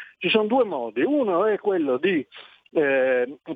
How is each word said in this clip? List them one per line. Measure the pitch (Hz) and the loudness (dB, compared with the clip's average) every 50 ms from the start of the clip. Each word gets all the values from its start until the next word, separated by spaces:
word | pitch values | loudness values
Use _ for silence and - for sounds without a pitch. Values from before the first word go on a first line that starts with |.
| - - - _ | -18 -18 -14 _
Ci | - 175 | -2 0
sono | - 220 214 | 2 2 2
due | 208 240 269 240 | 2 2 2 2
modi. | 208 170 135 120 113 101 180 | 0 -2 -4 -6 -6 -2 -2
Uno | 220 240 294 294 254 208 175 165 208 | 0 0 0 0 0 0 0 0 0
è | 220 208 | 0 0
quello | 185 - 208 190 180 156 139 127 | 0 0 -2 0 0 0 0 0
di, | 127 156 196 190 151 123 - - - - - - _ _ _ - | 0 0 0 0 0 -2 -6 -12 -20 -20 -20 -20 _ _ _ -2
eh, | 165 151 139 135 135 127 131 127 123 123 127 147 - _ - 156 | 0 2 2 2 2 2 2 2 0 0 -2 -6 -12 _ -12 -10